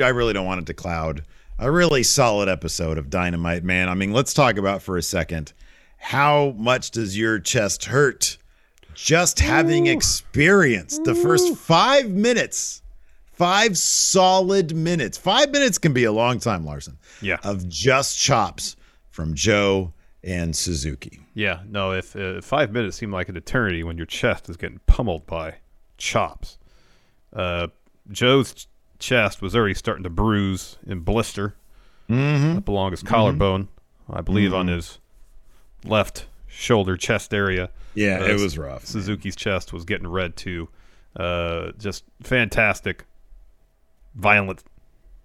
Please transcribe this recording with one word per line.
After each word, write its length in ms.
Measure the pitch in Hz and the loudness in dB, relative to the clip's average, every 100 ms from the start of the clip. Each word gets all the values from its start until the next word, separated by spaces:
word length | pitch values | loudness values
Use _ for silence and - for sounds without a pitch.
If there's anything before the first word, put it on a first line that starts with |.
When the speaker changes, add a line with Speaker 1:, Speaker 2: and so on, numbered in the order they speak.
Speaker 1:
I 60 | 127 | 2
really 240 | 123 117 | 2 0
don't 140 | 101 92 | 0 -2
want 140 | 92 | -4
it 60 | 82 | -6
to 80 | |
cloud 480 | 80 90 82 80 73 73 - - - | -8 -6 -4 -4 -6 -10 -18 -12 -4
a 100 | 120 | 0
really 320 | 165 175 143 | 2 4 4
solid 460 | 113 - 120 104 98 | 2 4 4 4 2
episode 500 | 90 80 - 82 78 | 0 -4 -4 -2 -2
of 100 | 69 | -2
Dynamite, 540 | 92 90 85 85 87 | -2 0 0 -2 -2
man. 260 | 87 92 92 | 0 0 0
I 60 | |
mean, 180 | 90 98 | 0 0
let's 220 | 110 139 | 0 0
talk 220 | - 131 101 | 2 2 2
about 260 | 98 101 | 0 -2
for 140 | - 90 | -2 -4
a 60 | |
second, 500 | 78 92 80 82 73 - - - _ _ | -2 -2 -2 -4 -8 -14 -20 -20 _ _
how 560 | - 131 143 147 143 110 | -4 2 4 4 2 0
much 320 | 113 127 - | 0 0 -2
does 260 | 117 107 98 | -6 -4 0
your 220 | 113 110 | 0 0
chest 460 | - 127 101 - | 0 0 0 -2
hurt 520 | - 127 143 - - - _ _ _ _ - | -2 2 2 2 -4 -6 _ _ _ _ -20
just 440 | - - 160 180 - | -8 0 2 2 2
having 460 | - 294 339 339 349 | 2 4 4 4 2
Speaker 2:
Ooh. 40 | |
Speaker 1:
experienced 1120 | - - - - - 156 202 151 107 - - | 2 0 -2 -4 2 6 6 6 2 -2 -4
the 100 | 330 | 0
first 340 | 339 359 359 359 | 2 4 4 2
Speaker 2:
Ooh. 40 | |
Speaker 1:
five 540 | 262 - 165 220 285 240 | 0 2 4 6 4 4
minutes, 720 | 185 226 233 127 - - - - - - - - | 2 2 2 0 -4 -8 -10 -18 -20 -20 -20 -20
five 460 | - 175 196 226 180 | -2 2 4 2 2
solid 960 | - - - 190 185 190 185 196 160 | 0 0 2 4 6 6 4 2 2
minutes. 420 | 160 165 170 110 - | -2 0 0 -2 -4
Five 340 | 180 226 285 | 0 2 2
minutes 260 | 285 262 180 | 4 2 2
can 140 | 165 | 2
be 120 | 131 | 4
a 80 | 117 | 2
long 280 | 107 120 120 | 2 2 0
time, 240 | 117 95 78 | -2 -2 -4
Larson, 320 | 73 - 67 - - | -10 -12 -18 -20 -10
Speaker 2:
Yeah. 160 | 98 87 | -4 -4
Speaker 1:
of 240 | 101 101 90 | -2 -4 -6
just 500 | 82 113 131 139 - | -2 2 2 0 -2
chops 560 | - 123 95 - - - _ _ _ | 2 2 2 -4 -12 -12 _ _ _
from 240 | - 80 | -8 -6
Joe 580 | 76 92 104 101 95 90 - _ _ | -2 2 2 4 2 -2 -10 _ _
and 320 | 90 90 85 | -8 -4 -4
Suzuki. 680 | 78 - 82 73 67 - - - | -4 -4 -4 -4 -8 -12 -20 -14
Speaker 2:
Yeah, 260 | 110 104 87 101 | -4 -4 -4 -6
no, 260 | 104 95 | -4 -4
if, 220 | 95 - | -4 -6
uh, 260 | 98 95 92 | -8 -8 -8
five 300 | - 143 131 | -4 0 0
minutes 240 | 113 104 - | -2 -4 -6
seemed 140 | 110 | -8
like 160 | 98 90 | -6 -6
an 60 | 87 | -10
eternity 460 | - 131 107 85 | -4 -2 0 -2
when 140 | 82 82 | -4 -8
your 80 | 80 | -10
chest 440 | - 120 92 - | -2 -2 -2 -6
is 60 | 85 | -12
getting 220 | - - - | -12 -2 2
pummeled 400 | - 120 82 - | 2 2 -4 -6
by 280 | 82 80 - _ _ _ _ | -8 -8 -12 _ _ _ _
chops. 600 | - 120 95 - - - - _ _ _ _ _ _ | -4 -2 -2 -6 -14 -16 -20 _ _ _ _ _ _
Uh, 340 | - 90 87 87 - _ _ - | -6 -4 -4 -6 -10 _ _ -18
Joe's 420 | 101 123 135 120 | 0 4 4 2
ch-, 140 | - - _ _ _ | -6 -20 _ _ _
chest 420 | - 127 104 - | 0 2 2 -2
was 160 | 95 85 | -2 2
already 160 | 104 | 2
starting 300 | 95 - 87 | 0 -4 -6
to 60 | 92 | -6
bruise 640 | 82 107 104 98 92 - - - | 0 2 2 0 -2 -8 -16 -10
and 160 | 95 82 | -6 -2
blister 480 | 107 110 - 104 - _ - - - - | 0 -2 -4 -6 -8 _ -20 -20 -14 -2
Speaker 1:
Mm-hmm. 480 | 120 143 147 151 175 | 0 2 2 2 0
Speaker 2:
up 100 | 202 | -2
along 220 | 101 95 | -2 -2
his 100 | 85 | -4
Speaker 1:
Mm-hmm. 80 | 92 | 0
Speaker 2:
collarbone, 540 | 113 104 80 98 95 95 - _ _ - | 4 4 4 2 0 -4 -12 _ _ -14
I 80 | - | -8
believe 320 | 87 98 98 | -2 2 2
on 140 | 92 90 | 0 -2
Speaker 1:
Mm-hmm. 80 | |
Speaker 2:
his 240 | 87 82 - _ - - - - - - - - | -4 -6 -16 _ -20 -20 -20 -20 -20 -20 -18 -2
left 400 | 107 98 - - - - | 0 0 -4 -16 -18 -18
shoulder 520 | - - 113 95 90 | -10 2 2 2 -2
chest 340 | - 107 - | -2 -2 -2
area. 380 | 107 98 92 90 - - | -2 0 -2 -4 -10 -10
Speaker 1:
Yeah, 240 | 107 104 92 | -2 0 0
Speaker 2:
Uh, 60 | 95 | 0
Speaker 1:
it 140 | 104 | 0
was 180 | 98 78 | 0 -4
rough, 240 | 69 65 | -8 -12
man. 40 | - | -10
Speaker 2:
Suzuki's 500 | 110 98 101 101 - | -8 -4 -6 -6 -6
chest 360 | 107 95 - | -2 -2 -4
was 140 | 87 85 | -10 -6
getting 200 | 98 87 | -6 -4
red 300 | 90 90 - | -4 -4 -6
too. 320 | 98 87 82 - - - - - | -10 -8 -10 -14 -20 -20 -18 -8
Uh, 560 | 87 87 85 82 85 - | -4 -2 -2 -4 -8 -10
just 260 | 101 92 - _ | -10 -10 -14 _
fantastic, 840 | - 127 110 - 107 - 101 90 - - - - - _ _ _ _ _ - | -2 0 2 2 2 0 -4 -8 -12 -20 -20 -20 -20 _ _ _ _ _ -20
violent, 480 | - 101 104 98 92 - - - _ - - | -2 2 4 2 -6 -14 -20 -20 _ -20 -20